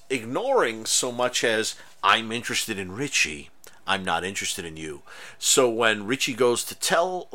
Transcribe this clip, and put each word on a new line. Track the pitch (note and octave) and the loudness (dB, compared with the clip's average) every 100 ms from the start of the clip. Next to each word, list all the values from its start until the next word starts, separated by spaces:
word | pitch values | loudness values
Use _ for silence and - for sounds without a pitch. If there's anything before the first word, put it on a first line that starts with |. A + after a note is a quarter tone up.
| - | -4
ignoring | C3+ A2 C#3 A#3+ C4 C#3+ A2 A2 | -6 -4 -4 2 4 2 0 -2
so | - C3 | 0 0
much | A#2+ B2 - | 0 0 2
as, | B2 A2 A2 - - - | 2 2 0 -6 -14 0
"I'm | G2 G#2+ A2+ | 4 4 2
interested | A#2 A#2 A#2+ - G2+ | -6 -4 -4 -4 -4
in | F#2 | -6
Richie. | F#2+ C#3+ - - D2+ C#2 - - - - | -6 -2 0 0 -2 -14 -20 -20 -10 -2
I'm | F#2+ | -2
not | F#2 E2+ F2 | 0 -2 -2
interested | G2 F#2+ - E2+ | -4 -6 -6 -8
in | D#2 | -10
you." | D#2+ C#2+ - - - - | -10 -12 -16 -18 -18 -6
So | - - B2+ | 2 6 6
when | A2 A#2 G#2+ G2+ | 4 2 2 0
Richie | C3+ - | -2 -2
goes | A2+ B2 A#2 - | 2 2 2 -2
to | - | -6
tell | - E3+ F3 F#3 - | 0 2 2 -2 -8